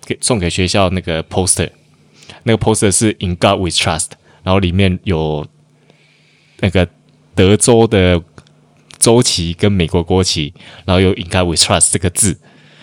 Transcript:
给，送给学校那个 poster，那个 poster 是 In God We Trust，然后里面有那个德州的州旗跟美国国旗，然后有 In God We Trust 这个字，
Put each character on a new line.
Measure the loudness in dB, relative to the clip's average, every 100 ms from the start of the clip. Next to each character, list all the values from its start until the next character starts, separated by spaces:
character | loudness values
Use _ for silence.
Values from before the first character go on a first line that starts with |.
| -12
给， | -6
送 | -2 -2
给 | -2
学 | -2 -2
校 | 0 0
那 | -2
个 | -4 -6
poster， | -6 -4 -2 -2 -4 -8 _ _ _ _ -20 -8
那 | -2 0
个 |
poster | 0 0 0
是 | 2 0 -2
In | -4 -2
God | 0 0
We | -2
Trust， | -2 -2 -4 -6 -14 _ _
然 | -2
后 | 0
里 | 0
面 | 0 0 -2 -4
有 | -2 -2 -4 -8 _ _ _ _ _ _ _ _ _ _ _
那 | -2
个 | 0 -2 _ _ _ _ 2
德 | 4 4
州 | 4 4 4
的 | 4 2 2 -2 -18 -20 _ _ _ _ -4
州 | 2 2
旗 | 2 -2 -4
跟 | -2 0
美 | 0 0
国 | -2
国 | 0 0
旗， | 0 -2 -6 -10 -20 -12 -2
然 | 2
后 |
有 | 2
In | 0
God | -4 -2 -2
We | -2
Trust | 0 0 -2
这 | -2
个 | -4
字， | -2 -2 -4 _ _ -20 -20